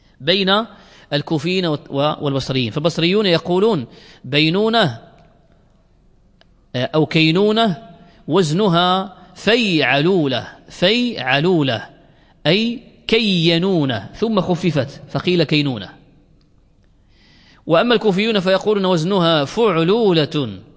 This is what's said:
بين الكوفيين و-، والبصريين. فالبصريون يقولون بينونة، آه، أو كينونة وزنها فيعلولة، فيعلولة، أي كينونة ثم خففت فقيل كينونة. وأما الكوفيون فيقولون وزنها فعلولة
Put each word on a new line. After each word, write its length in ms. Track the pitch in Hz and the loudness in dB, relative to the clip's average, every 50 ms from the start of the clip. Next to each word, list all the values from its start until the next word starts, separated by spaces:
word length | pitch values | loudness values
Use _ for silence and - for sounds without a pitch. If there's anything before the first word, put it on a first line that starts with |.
| _ _ _ - | _ _ _ -6
بين 440 | 127 151 185 202 190 190 196 214 233 - - - - - - - - - | -2 -2 0 0 2 0 0 0 -2 -4 -10 -20 -20 -20 -20 -20 -10 -6
الكوفيين 540 | 143 147 143 - 170 147 135 175 185 190 180 | -4 -4 -2 -2 -4 -4 -2 -2 -2 -2 -2
و-، 120 | 165 151 139 - - | -2 -4 -4 -6 -6
والبصريين. 800 | 143 139 143 151 156 - - 143 139 135 131 - 127 131 123 110 | -4 -2 -2 -2 -2 -4 -4 -4 -2 -2 -4 -2 -2 -2 -2 -2
فالبصريون 560 | 104 151 151 170 - - 160 175 190 214 214 | -2 -2 -2 -2 -2 0 0 0 2 2 2
يقولون 600 | 190 170 156 - 175 180 185 202 233 214 151 117 - - - - - - - - | 2 0 0 0 -2 0 2 2 2 0 0 -4 -8 -14 -20 -20 -20 -20 -20 -10
بينونة، 720 | 131 139 147 156 160 170 196 214 226 226 233 202 139 113 - - - - - - _ _ _ _ _ _ _ _ _ _ _ _ _ _ _ _ _ _ _ _ _ _ _ _ _ _ _ _ _ - | -4 0 0 2 2 2 0 0 0 2 2 0 0 -2 -6 -14 -20 -20 -20 -20 _ _ _ _ _ _ _ _ _ _ _ _ _ _ _ _ _ _ _ _ _ _ _ _ _ _ _ _ _ -8
آه، 140 | 123 127 - - | -6 -6 -2 0
أو 120 | 160 151 | 0 0
كينونة 720 | - - 160 160 160 160 185 208 214 214 226 226 214 165 - - - - - - - - - - - | 2 2 2 2 2 2 2 2 2 2 2 0 0 -2 -4 -10 -18 -20 -20 -20 -20 -20 -16 -6 -2
وزنها 880 | 147 196 185 147 151 185 220 196 165 170 180 180 185 190 190 202 - - - - - | 0 0 0 0 0 0 2 2 2 2 2 2 0 0 -2 -6 -12 -20 -20 -20 -18
فيعلولة، 1120 | - - 196 226 254 233 202 175 156 135 123 135 143 147 180 196 180 151 139 123 113 110 - - - - - | -4 0 2 2 2 2 2 0 2 2 2 2 2 2 2 2 2 0 0 -2 -4 -6 -10 -16 -20 -20 -20
فيعلولة، 1200 | - - 170 185 226 247 247 240 220 - 123 127 131 143 156 185 185 160 143 131 113 104 - - - - _ _ _ _ _ _ _ _ - | -6 -2 0 2 2 2 0 -2 -4 -4 -2 0 0 2 2 2 2 2 0 0 -2 -4 -8 -12 -20 -20 _ _ _ _ _ _ _ _ 0
أي 360 | 147 180 208 226 233 233 - - - - - _ - | 0 2 2 0 -2 -6 -8 -12 -20 -20 -16 _ 0
كينونة 1040 | 220 233 233 208 185 175 160 165 165 165 175 196 190 165 143 131 120 101 107 - - | 0 0 2 2 0 2 2 2 2 2 2 0 0 0 0 0 -2 -6 -8 -12 -8
ثم 260 | - 214 233 220 196 | -4 -4 -2 0 0
خففت 600 | 170 - 180 156 - 180 147 143 120 - - - - - | 0 -2 -2 -2 -2 -2 0 -2 -4 -4 -8 -16 -14 -10
فقيل 340 | - 139 - 175 180 175 | -8 -6 -2 0 0 0
كينونة. 460 | 156 - 156 151 143 143 123 104 92 - - - - _ _ _ _ _ _ _ _ _ _ _ _ _ _ _ _ _ _ _ _ _ _ _ _ _ _ _ _ _ _ _ _ | 0 0 0 0 0 -2 -4 -8 -10 -14 -18 -20 -20 _ _ _ _ _ _ _ _ _ _ _ _ _ _ _ _ _ _ _ _ _ _ _ _ _ _ _ _ _ _ _ _
وأما 280 | - 160 165 220 240 240 | 0 2 2 4 4 2
الكوفيون 460 | 214 - 214 175 185 214 233 220 202 | 2 2 0 0 0 0 0 0 0
فيقولون 440 | 170 190 190 185 - 208 214 202 190 | 0 0 0 0 0 0 0 0 0
وزنها 600 | 185 185 165 156 180 202 190 170 165 165 151 139 | 0 0 0 0 0 0 2 2 2 2 0 0
فعلولة 1120 | - - 208 240 214 170 165 165 170 202 240 226 196 175 160 143 131 - 151 135 110 98 90 - - - | -2 -2 0 0 2 2 2 2 2 2 2 2 2 2 2 0 0 -2 -4 -6 -6 -8 -12 -18 -20 -20